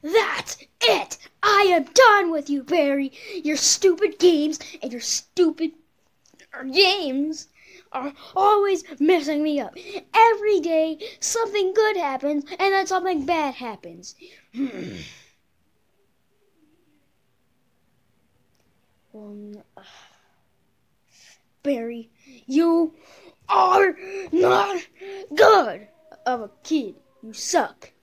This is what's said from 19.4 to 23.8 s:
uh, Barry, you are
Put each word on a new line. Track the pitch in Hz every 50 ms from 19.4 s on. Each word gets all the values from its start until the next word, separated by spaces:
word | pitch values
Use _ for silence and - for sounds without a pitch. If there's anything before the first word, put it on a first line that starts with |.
| 208 208 208 208 - _ _
uh, | - 202 - - - - _ _ _ _ _ _ _ _ _ _ _ _ _ _ _ _ _ _ _ _ _ _ _ _ - - _ _ _ _ _ _
Barry, | 285 285 233 226 233 240 233 226 _ _ _ _ 269 262 240 _
you | - 262 294 339 339 330 339 330 320 - _ _ - - - - 349 _ _ _ -
are | 392 381 381 370 370 392